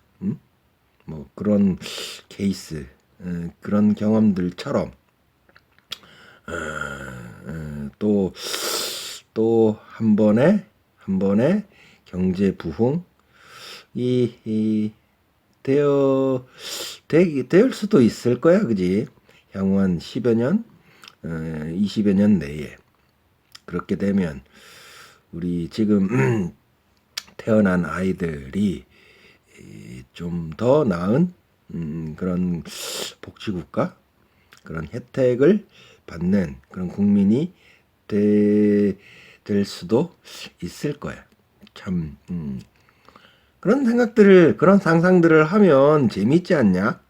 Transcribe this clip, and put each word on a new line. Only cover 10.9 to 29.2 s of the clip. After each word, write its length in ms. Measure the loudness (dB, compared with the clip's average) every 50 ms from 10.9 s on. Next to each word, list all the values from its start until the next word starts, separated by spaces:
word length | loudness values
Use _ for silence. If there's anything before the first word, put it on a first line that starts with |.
| _
한 220 | _ _ -4 -4 -2
번에 460 | 0 0 2 2 2 2 0 0 -4 -8 _ _ -20 -20 _ _ _
경제 500 | -12 -6 -2 -2 -2 0 0 0 -2 -2
부흥 480 | -2 -8 -10 -4 -2 -2 0 0 -2 -6 -10 _ _ _ _ _ _ _ -20 -20 -20 -20 -20 -20 -20 -20 _ _
이, 400 | -6 -4 -2 0 0 0 -2 -4 -8 _
이 480 | -6 -4 -2 0 0 0 -2 -2 -4 -6 _ _ _ _ _ _ _ _ _ _ _ _ _ -4
되어, 840 | -2 0 2 2 2 2 2 2 2 2 2 0 0 -2 -4 -6 -10 _ -20 -16 -14 -12 -12 -12 -14 -16 -18 _ 0
되-, 400 | 2 2 2 2 0 -4 -4 2
될 240 | 4 4 4 4 2
수도 300 | -4 -2 2 4 4 4
있을 400 | 4 2 0 -2 -2 -2 2 4
거야, 180 | 4 4 4
그지? 460 | 2 0 -2 0 0 0 0 0 -2 -4 -10 _ _ _ _ _ _ _ -8
향후 280 | -4 -2 0 2 2
한 180 | 2 0 0 -2
십여 360 | -6 -8 -10 -4 0 0 2
년, 300 | 2 2 0 0 -2 -4 -6 -14 _ _ _ _ _ -20 -20 -20 _ -12
어, 500 | -10 -8 -8 -8 -8 -8 -8 -8 -8 -4
이십여 380 | -4 -4 -4 -2 0 0 2 2
년 260 | 4 4 4 4 2
내에. 380 | 0 -4 -8 -10 -12 -12 -14 -20 _ _ _ _ _ _ _ _ _ _ _ _ _ _ _ -20 _
그렇게 320 | -10 -10 -10 -6 -6 -6
되면 460 | -4 -2 -2 0 0 -2 -2 -6 -10 -16 _ _ -20 -20 -20 -20 -20 -20 -20 -20 -20 -20 -20 -20 _ _ _ -12
우리 380 | -8 -6 -6 -4 -4 -6 -6
지금 800 | -4 -2 0 2 2 2 2 0 0 0 0 2 0 0 -2 -6 -8 _ _ _ _ _ _ _
<clears throat> 480 | _ _ _ _ _ -18 -18 -18 _ -10
태어난 480 | -2 2 2 4 4 4 2 0 -2
아이들이 1000 | -4 -4 -4 -4 -4 -2 -4 -6 -6 -6 -8 -12 -8 -4 -2 -2 -2 -2 -4 -10 _ _ _ _ _ _ _